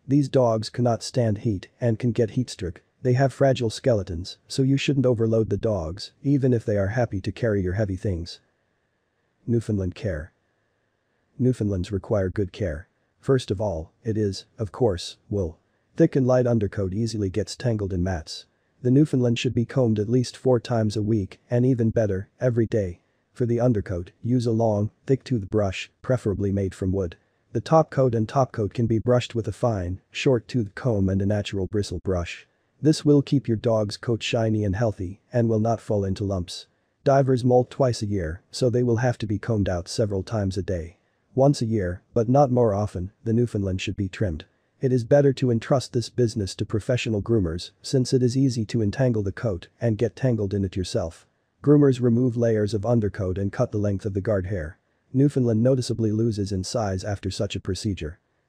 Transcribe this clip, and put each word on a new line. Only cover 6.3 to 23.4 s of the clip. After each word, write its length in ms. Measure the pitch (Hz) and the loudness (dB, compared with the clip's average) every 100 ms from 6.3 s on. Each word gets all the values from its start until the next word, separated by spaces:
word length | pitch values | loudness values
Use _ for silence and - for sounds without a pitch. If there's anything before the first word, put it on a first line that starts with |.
| 143 131 | 2 4
if 100 | 117 | 2
they 140 | - 101 | 0 0
are 100 | 98 | 0
happy 320 | 123 110 95 | 0 -2 -2
to 100 | 104 | -6
carry 300 | - 117 101 | -4 0 0
your 120 | 90 | 0
heavy 240 | 98 101 92 | -2 -2 -4
things. 420 | 107 85 82 - _ _ _ _ _ _ _ _ _ _ - | -4 -6 -8 -14 _ _ _ _ _ _ _ _ _ _ -2
Newfoundland 500 | 117 - 101 90 - | -2 0 -2 -4 -4
care. 360 | 104 78 78 _ _ _ _ _ _ _ _ _ _ - | -6 -6 -10 _ _ _ _ _ _ _ _ _ _ -2
Newfoundlands 520 | 127 123 104 95 90 | 0 0 0 -2 -2
require 380 | 98 - 107 95 | -4 0 0 0
good 240 | 110 92 | -2 -4
care. 340 | - 95 76 - _ _ _ | -4 -6 -6 -12 _ _ _
First 320 | - 131 - | 0 0 0
of 80 | 98 | -4
all, 320 | 104 80 80 _ | -2 -4 -10 _
it 140 | 117 107 | -4 -2
is, 280 | 101 95 - - | -2 -4 -12 -10
of 140 | 107 | -8
course, 460 | - 120 87 - - - | 0 0 0 -8 -14 -8
wool. 280 | 101 82 - _ _ _ - | -4 -4 -8 _ _ _ 2
Thick 180 | 165 143 | 2 4
and 100 | 127 | 4
light 220 | 127 120 | 4 4
undercoat 460 | 117 101 - 95 | 2 0 -2 -4
easily 360 | 98 113 110 98 | -2 -4 -2 -2
gets 260 | 101 95 - | -2 -6 -4
tangled 360 | 123 107 95 | -2 -2 -2
in 120 | 92 | -2
mats. 420 | 92 85 - - - _ _ _ | -2 -4 -8 -16 -18 _ _ _
The 100 | 123 | 2
Newfoundland 480 | 135 156 131 120 117 | 4 4 2 0 0
should 140 | 127 | 0
be 120 | 120 113 | -2 0
combed 320 | 135 117 107 | 0 2 2
at 120 | 107 | 2
least 260 | 127 120 - | 0 0 -2
four 240 | 131 120 | 2 2
times 380 | - 117 107 107 | 2 0 0 0
a 40 | |
week, 380 | 101 110 92 - - | 0 0 -2 -10 -2
and 160 | 120 127 | 2 2
even 240 | 120 113 | 2 2
better, 380 | 117 104 95 - - | 2 0 -2 -6 -2
every 240 | 127 117 110 | 0 2 0
day. 340 | 113 92 85 _ _ _ | 0 -2 -8 _ _ _
For 140 | - | -4